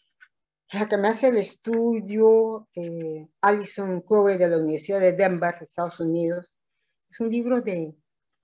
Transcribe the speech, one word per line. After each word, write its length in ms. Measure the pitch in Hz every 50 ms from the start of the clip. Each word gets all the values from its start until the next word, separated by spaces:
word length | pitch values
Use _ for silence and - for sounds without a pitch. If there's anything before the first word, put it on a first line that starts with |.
| _ _ _ _ - _ _ _ _ _ _ _ _ -
la 160 | - 202 214 214
que 100 | 214 196
me 100 | 196 214
hace 200 | - - 269 254
el 100 | 240 214
estudio, 1300 | 185 - - _ - 226 233 226 233 233 226 220 190 196 208 214 220 220 220 220 220 220 220 214 220 _ -
eh, 540 | 175 170 170 170 165 160 160 156 156 156 - _ _
Alison 600 | - 202 208 208 196 - - 202 196 190 185 175
Cove 340 | 180 - 214 208 202 202 190
de 120 | 175 180 170
la 100 | 170 160
Universidad 420 | 160 156 156 156 - - 196 196
de 120 | 185 180
Denver, 420 | 165 180 196 185 180 165 175 175 170 -
Estados 380 | 156 - - 175 175 170 - -
Unidos, 500 | 170 160 165 170 170 165 170 175 180 _ _ _ _ _ _ _ _ _ _ _ _ _
es 120 | - -
un 100 | 233 226
libro 300 | 226 240 233 247 254 240
de, 360 | 240 214 185 170 160 156 - _ _ _ _ _ _ _ _ _